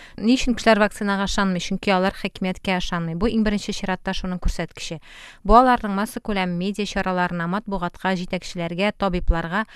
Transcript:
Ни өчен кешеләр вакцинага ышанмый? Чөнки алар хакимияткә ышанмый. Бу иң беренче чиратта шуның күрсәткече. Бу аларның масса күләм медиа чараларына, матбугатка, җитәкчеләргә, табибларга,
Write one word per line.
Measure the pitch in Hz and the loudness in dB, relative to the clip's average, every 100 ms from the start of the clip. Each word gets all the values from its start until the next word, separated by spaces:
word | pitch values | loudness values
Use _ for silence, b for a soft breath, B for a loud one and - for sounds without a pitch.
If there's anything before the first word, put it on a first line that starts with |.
| B B | B B
Ни | 220 | 2
өчен | 254 - 226 | 2 2 2
кешеләр | 226 208 | 4 4
вакцинага | 208 - 202 196 | 4 0 -2 -2
ышанмый? | 196 - 196 180 | 0 0 0 0
Чөнки | - 190 - | -4 -4 2
алар | 185 190 | 2 2
хакимияткә | - 202 - 185 185 - 180 | -2 -10 -4 -4 -4 -2 -2
ышанмый. | - 175 165 170 | -2 -4 -4 -2
Бу | 220 | 0
иң | 220 214 | 2 0
беренче | 202 - | 0 -4
чиратта | - - 185 - | -6 -4 -4 -4
шуның | 185 185 180 | -4 -4 -2
күрсәткече. | - - 165 - - 160 B B B B | -2 -2 -6 -8 -12 -12 B B B B
Бу | 196 | 6
аларның | 226 254 240 214 196 | 8 8 4 2 -2
масса | 214 240 | -2 -6
күләм | - 196 180 175 | -4 -2 -2 -2
медиа | 190 202 | -4 -4
чараларына, | 202 202 190 180 175 175 170 | -4 -2 -2 0 0 -2 -4
матбугатка, | 196 - 196 175 - 190 | -4 -4 -4 -4 -4 -2
җитәкчеләргә, | 185 180 180 - 175 170 175 208 - | -2 -4 -6 -8 -8 -6 -2 -2 0
табибларга, | 196 175 - 165 170 190 220 | -2 0 2 0 0 -4 -4